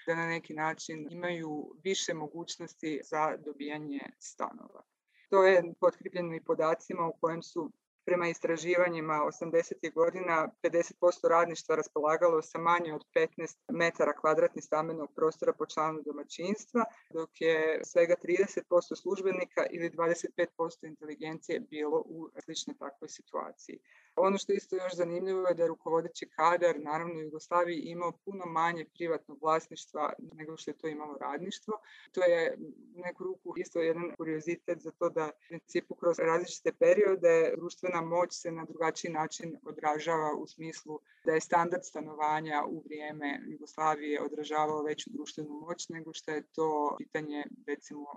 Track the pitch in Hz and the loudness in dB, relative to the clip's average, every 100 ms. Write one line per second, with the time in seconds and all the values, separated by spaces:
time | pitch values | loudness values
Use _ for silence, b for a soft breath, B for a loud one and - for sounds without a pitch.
0 | B 165 165 165 165 156 156 160 - 156 | B 0 0 -4 -6 -4 -4 -4 -8 -10
1 | 151 170 175 170 160 151 - 156 190 190 | -10 -6 -4 -4 -6 -8 -10 -8 -4 -2
2 | - 165 151 165 165 - 165 - 156 147 | -2 -4 -6 -8 -10 -10 -12 -8 -6 -6
3 | - 156 156 147 151 147 147 151 151 139 | -4 0 0 -2 -8 -10 -8 -8 -6 -8
4 | - - - - - - - - - _ | -10 -16 -14 -8 -8 -8 -20 -20 -20 _
5 | _ b b 196 190 185 170 - 180 - | _ b b 6 8 8 4 2 2 2
6 | 185 180 170 160 - 160 160 165 - 180 | -4 -6 -4 -4 -2 0 2 0 -2 -4
7 | 165 - 165 165 - 175 151 - _ _ | -4 0 -2 -2 -6 -6 -6 -8 _ _
8 | - 180 170 165 165 165 170 175 180 165 | -2 0 0 0 -2 0 2 4 4 2
9 | 156 151 151 - 165 165 170 - 165 160 | 0 0 0 -2 0 2 2 -2 -2 2
10 | 170 180 180 160 156 - 170 170 165 - | 2 2 0 2 2 0 2 2 0 4
11 | 180 - 165 165 170 160 - 156 151 156 | 4 4 4 6 4 0 -2 0 0 0
12 | 151 160 175 160 160 165 170 175 170 151 | 2 4 4 4 0 0 2 2 2 -6
13 | - 170 160 - 160 - - 220 170 - | -2 2 2 0 -10 -10 -4 2 2 4
14 | 147 - 156 156 170 - - 151 165 160 | 0 2 2 4 4 2 -2 0 0 -4
15 | 143 - 160 - 165 - 156 160 156 156 | -6 0 0 2 0 0 -2 -2 -2 -2
16 | 147 147 147 - 180 214 - 240 - B | -6 -8 -10 -6 -4 -4 -2 0 0 B
17 | B 160 160 - 160 160 156 156 - 175 | B -8 -6 0 2 4 2 0 2 4
18 | 170 175 170 180 196 - - 175 - - | 4 4 2 2 2 0 2 2 2 -4
19 | - 196 190 185 175 - - 170 170 160 | -4 -2 0 0 -2 0 -2 -2 -4 0
20 | 170 170 170 - 165 - 165 - 156 151 | 0 0 -2 -2 -2 -2 -6 -6 -16 -14
21 | 151 151 160 160 - 131 117 151 151 156 | -14 -10 -8 -8 -6 -6 -4 -4 0 0
22 | - 160 156 151 - 160 - 143 143 - | -2 -8 -12 -14 -10 -8 -8 -8 -10 -12
23 | 156 - - - - - - - _ b | -14 -16 -8 -6 -6 -10 -16 -18 _ b
24 | b b 190 196 - 202 - 185 185 175 | b b 4 4 0 -2 0 -4 -2 -2
25 | 170 175 190 185 180 170 165 160 165 165 | -2 -2 -2 0 2 2 2 0 0 0
26 | 170 - - - 160 175 175 147 147 156 | 0 -6 -8 2 4 6 4 2 -2 -4
27 | 170 160 156 156 - 175 175 165 165 170 | -4 -6 -8 -10 0 2 2 -2 -6 -4
28 | 175 165 - 196 175 165 170 170 156 - | -6 -6 -10 -10 -4 0 0 0 -8 -6
29 | 170 160 - 139 156 160 160 156 - 151 | -4 -4 -6 -4 0 0 -2 -16 -12 -4
30 | 147 - 156 160 156 160 - 147 160 151 | -4 -6 -14 -14 -12 -10 -10 -8 -8 -8
31 | 151 139 135 147 185 - - 214 - B | -10 -8 -8 -6 -8 -10 -8 -10 -10 B
32 | B 185 180 170 160 - 156 - - 175 | B 2 4 4 2 -2 -10 -16 -20 -12
33 | 180 175 185 185 175 165 180 170 165 165 | -10 -8 -8 -8 -8 -8 -4 0 0 0
34 | 175 147 160 156 151 170 - 165 156 - | -4 -6 -6 -4 -4 -6 -4 -6 -8 -4
35 | 170 156 151 - - 170 - 180 - - | -2 0 -4 -6 -14 -16 -6 -4 -4 0
36 | 170 165 165 170 175 - 165 - 170 185 | 2 4 4 2 0 -4 -2 4 6 8
37 | 202 190 170 165 160 165 170 - 180 170 | 6 6 6 6 4 0 -6 -6 -4 -2
38 | 165 170 175 - 170 165 160 160 160 156 | 0 0 0 -2 -8 -8 -8 -2 -2 -2
39 | 175 156 160 - 170 147 156 151 156 151 | -4 -2 -4 -6 -10 -10 -12 -4 0 0
40 | 156 160 156 147 156 - 160 156 151 151 | 0 0 0 -2 -6 -12 -12 -12 -12 -12
41 | _ b 160 160 - 175 170 180 - 156 | _ b 0 2 4 2 2 -2 -6 -10
42 | 156 151 151 156 156 147 - 160 147 151 | -10 -2 0 0 0 -2 -2 -6 -10 -10
43 | 151 151 143 - - 156 151 - 156 151 | -10 -6 -6 -6 -10 -14 -12 -2 0 0
44 | 151 147 147 151 147 151 151 156 147 151 | 0 -2 -2 -6 -2 0 0 0 -2 -4
45 | - 147 147 - 151 147 160 165 - 165 | -8 -10 -10 -10 -10 -10 -10 -10 -10 -12
46 | 160 156 - 151 - - 160 151 147 - | -12 -12 -6 -6 -6 -2 0 2 0 -2
47 | - 156 151 147 143 - - 147 - 147 | -6 -6 -6 -8 -8 -10 -8 -8 -8 -14
48 | 143 | -14